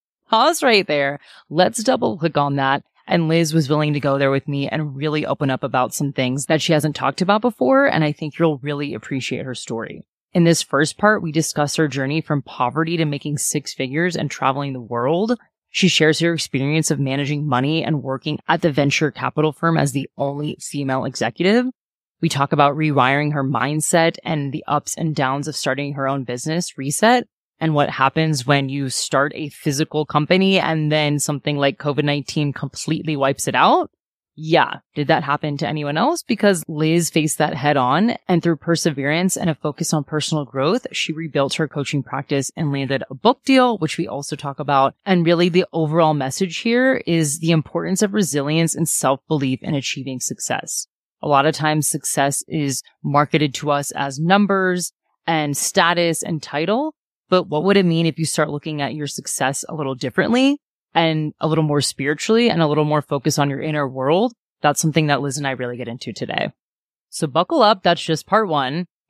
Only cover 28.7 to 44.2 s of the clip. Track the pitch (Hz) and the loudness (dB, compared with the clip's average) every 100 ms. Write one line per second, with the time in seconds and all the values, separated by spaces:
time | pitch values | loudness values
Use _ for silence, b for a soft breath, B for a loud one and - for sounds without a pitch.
28.7 | 139 135 - - 143 147 - 147 - 156 | -4 -4 -4 0 0 0 -2 -10 -6 -4
29.7 | 135 156 151 151 151 151 185 190 190 - | -2 -2 -2 -2 0 2 4 4 2 2
30.7 | 160 151 151 147 147 - 143 147 143 139 | 0 0 2 2 0 -2 -4 -4 0 0
31.7 | - 147 139 147 143 - 160 143 - 139 | 0 -2 0 0 -2 -2 -2 -2 -2 -8
32.7 | - - 160 156 147 135 139 - 123 175 | -8 -6 -4 -2 0 0 0 0 2 4
33.7 | 311 160 _ _ _ _ - 156 160 127 | 4 0 _ _ _ _ -12 0 2 2
34.7 | - _ - 143 156 135 147 156 143 156 | -2 _ -4 0 0 0 -4 -4 -4 -4
35.7 | 151 143 151 254 339 - 226 202 180 151 | -4 -2 0 0 -2 -4 0 2 2 -2
36.7 | 151 156 170 165 165 151 - 147 147 147 | -2 2 2 2 0 0 0 -2 0 0
37.7 | 143 123 151 226 - - 175 170 160 - | 2 2 2 2 -2 0 2 2 0 0
38.7 | 165 175 143 139 160 185 - 170 147 151 | 0 0 0 -2 0 0 0 -2 -2 -6
39.7 | - 170 156 139 151 - 156 131 135 143 | -4 -2 -2 -2 -4 -2 -4 -4 -2 0
40.7 | 240 - - - 156 165 143 139 - 151 | -2 -4 -6 -6 -6 -4 -2 0 -2 -4
41.7 | 151 135 147 - 135 - 139 131 - 151 | -4 -4 -4 -4 -8 -4 -4 -4 -4 -2
42.7 | 139 135 135 - 135 220 269 - 262 254 | -2 -2 -4 -6 0 0 2 2 4 4
43.7 | 220 156 - - 135 | 0 -4 -4 -6 -6